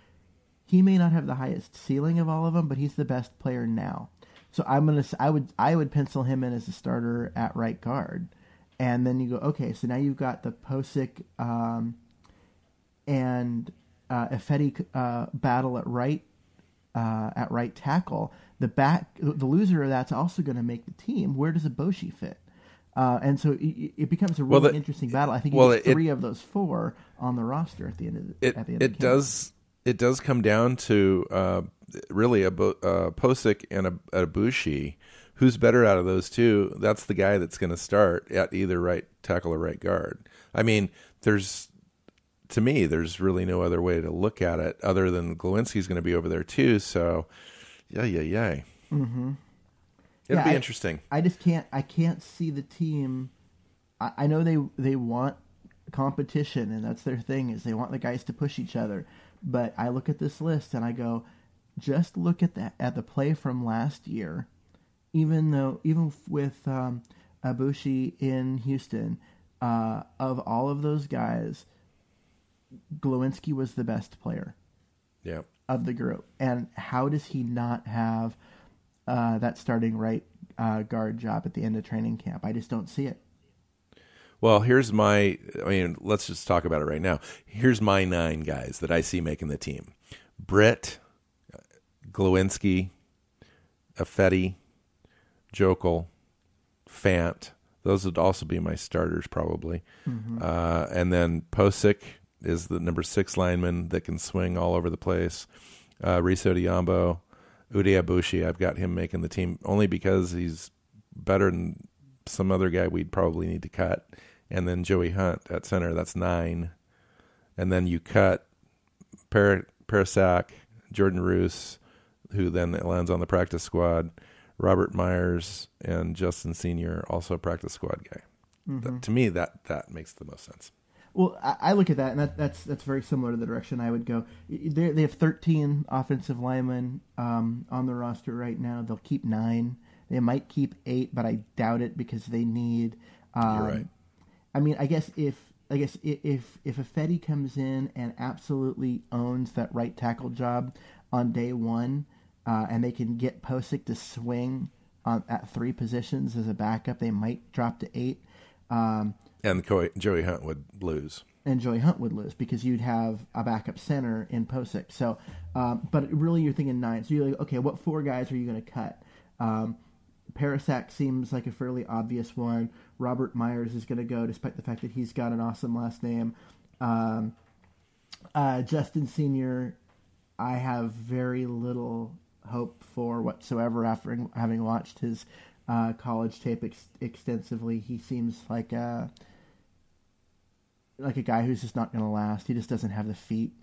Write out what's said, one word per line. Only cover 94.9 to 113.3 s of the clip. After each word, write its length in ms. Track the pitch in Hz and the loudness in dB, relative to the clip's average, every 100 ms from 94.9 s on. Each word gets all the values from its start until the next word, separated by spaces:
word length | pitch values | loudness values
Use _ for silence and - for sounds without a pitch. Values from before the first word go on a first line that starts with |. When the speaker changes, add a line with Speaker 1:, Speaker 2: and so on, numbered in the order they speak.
| _ _ _ _ _ _ | _ _ _ _ _ _
Speaker 2:
Jokel, 540 | - 95 90 90 85 85 _ _ _ _ _ _ _ _ | 2 4 4 2 0 -2 _ _ _ _ _ _ _ _
Fant. 640 | - 101 87 85 - - - _ _ | -2 2 4 2 -4 -14 -20 _ _
Those 220 | 95 98 95 | 0 2 2
would 120 | 82 | 2
also 280 | 90 92 - | 2 2 -4
be 140 | 90 | -2
my 160 | 82 82 | -2 -4
starters, 520 | - 85 82 80 80 | -4 -2 0 -2 -4
probably. 560 | 82 80 80 82 82 - - - | -4 -4 -4 -6 -8 -10 -10 -8
Speaker 1:
Mm-hmm. 320 | 120 110 117 | -8 -8 -6
Speaker 2:
Uh, 460 | 82 82 85 82 78 | -2 0 0 0 0
and 200 | 90 90 | 0 2
then 320 | 87 85 82 - | 4 2 0 -2
Posick 500 | - 98 - 104 104 - - _ _ | 4 4 6 2 2 -4 -20 _ _
is 260 | - 85 85 | -4 -4 -2
the 120 | 90 | -4
number 240 | 85 82 | -2 -2
six 340 | 82 - 95 - | 0 -2 0 0
lineman 520 | 90 90 90 87 85 | 2 2 0 -2 -2
that 120 | 90 | -4
can 160 | - 85 | -2 -6
swing 400 | - 92 90 90 | -4 -2 0 0
all 160 | 85 | 0
over 160 | 87 85 | 0 0
the 80 | 82 | -2
place. 480 | - 90 87 - - - - - _ _ | -2 0 0 -4 -16 -20 -20 -20 _ _
Uh, 180 | - 90 | 0 2
Reese 200 | 90 95 - | 4 2 2
Odhiambo, 760 | 90 90 90 90 90 87 85 _ - - _ _ | 2 2 2 2 2 2 0 _ -20 -20 _ _
Ude 120 | 101 98 | 2 4
Ibushi, 600 | 95 85 90 - 90 85 | 4 4 2 2 0 -2
I've 120 | 85 | 0
got 200 | 90 - | -2 0
him 180 | 92 87 | -2 -2
making 260 | 87 85 | -2 -4
the 80 | 82 | -4
team 300 | - 87 87 | -2 -2 -4
only 240 | - 101 104 | 0 2 4
because 440 | 87 95 95 87 | 2 2 2 2
he's 400 | 87 87 80 - _ _ - _ - | -2 -4 -4 -12 _ _ -20 _ -8
better 360 | - 95 98 | 0 4 4
than 360 | 90 87 - - _ - _ - | 2 -4 -8 -18 _ -20 _ -10
some 260 | - 95 | 0 2
other 180 | 92 92 | 4 2
guy 180 | 87 90 | 2 0
we'd 240 | 87 85 | 0 -2
probably 360 | - 85 | 0 0